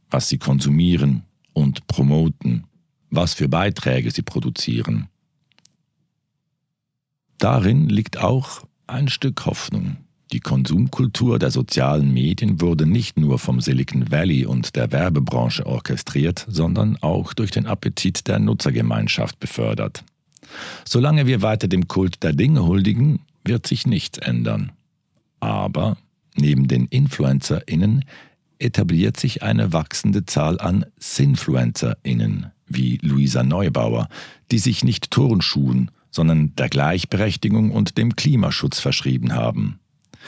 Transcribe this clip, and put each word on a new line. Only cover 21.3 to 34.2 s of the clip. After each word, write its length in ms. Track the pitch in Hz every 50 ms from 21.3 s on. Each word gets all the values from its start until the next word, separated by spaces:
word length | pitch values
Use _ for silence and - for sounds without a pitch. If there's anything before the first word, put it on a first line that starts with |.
| 131 98
weiter 260 | 98 92 110 107 - 92
dem 180 | 95 90 87
Kult 380 | - - 92 95 90 - - -
der 80 | 80
Dinge 340 | 73 71 113 143 156 131 87
huldigen, 540 | 85 95 98 92 107 98 117 139 156 143 - - _ _ _ -
wird 240 | - 120 110 - -
sich 180 | - - -
nichts 320 | 131 - 156 - - - -
ändern. 540 | - - - 58 - - - 53 98 92 - _ _ _ _ _ _ _ _ _ _ _ _ -
Aber 580 | - 110 107 101 98 98 - - - 110 98 - _ _ _ _ _ _ -
neben 320 | - 71 73 71 65 67
den 200 | 62 64 62 62
InfluencerInnen 1160 | - - 65 71 65 - - 69 67 69 69 - - 76 78 - - 78 80 98 104 117 139 135 - - - - _ _ _ _ _ _ -
etabliert 600 | - 120 - - 104 - 85 82 101 107 - -
sich 240 | - 123 - - -
eine 280 | 107 110 113 110 95
wachsende 540 | 80 80 76 - - - - 104 98 101 85
Zahl 320 | - - 73 76 80 87 -
an 260 | 104 87 92 104 - - _ -
SinfluencerInnen, 1500 | - - - - 67 - - - - - 65 64 60 58 55 - - 58 55 _ - 69 62 57 55 53 50 50 50 - _ _ _
wie 320 | - 64 64 64 62 60 62
Luisa 440 | - 73 67 67 69 65 62 64 64
Neubauer, 640 | 65 78 95 101 - - - 57 57 58 57 - - - -